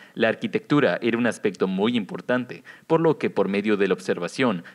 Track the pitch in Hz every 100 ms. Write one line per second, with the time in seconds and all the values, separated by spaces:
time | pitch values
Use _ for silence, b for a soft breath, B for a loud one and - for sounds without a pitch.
0 | B - 113 110 110 110 - 147 113 87
1 | 117 117 120 - 107 90 95 95 110 120
2 | 92 - - 123 120 - - B - 160
3 | 165 - 107 - 95 98 107 101 95 92
4 | - 95 85 - 127 90 -